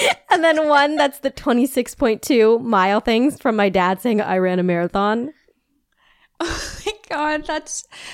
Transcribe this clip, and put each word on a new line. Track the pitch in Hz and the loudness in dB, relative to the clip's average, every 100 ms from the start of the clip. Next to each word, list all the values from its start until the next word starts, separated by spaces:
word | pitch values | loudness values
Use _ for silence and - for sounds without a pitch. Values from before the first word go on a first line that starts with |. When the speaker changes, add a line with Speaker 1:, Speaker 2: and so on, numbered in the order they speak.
| - 719 - | -2 -2 0
Speaker 1:
And | 359 | 2
then | 330 311 311 | 2 2 4
one | 285 294 302 | 4 2 2
that's | 285 - | -2 -2
the | 269 | -8
twenty-six | - - 240 269 - 240 - | -6 -2 0 0 -2 -4 -2
point | 254 220 | -2 0
two | - 254 220 233 | 0 4 4 4
mile | 233 208 185 202 | 2 2 2 2
things | 233 226 262 - | 0 2 0 0
from | 262 220 | -2 0
my | 202 | 2
dad | 185 180 190 | 2 0 0
saying, | 254 214 | 0 -2
"I | 208 185 | 0 0
ran | 185 180 | 0 0
a | |
marathon." | 180 170 175 196 202 226 262 - | 0 0 -2 -2 -2 -2 -6 -12
Speaker 2:
<laughs> | _ _ _ _ _ _ _ _ _ - | _ _ _ _ _ _ _ _ _ -10
Oh | 339 - - - - | -8 -8 -10 -12 -10
my | 427 - 302 | -10 -8 -4
God, | 302 302 302 | -4 -4 -4
that's, | 311 311 - - - - | -8 -8 -12 -14 -18 -18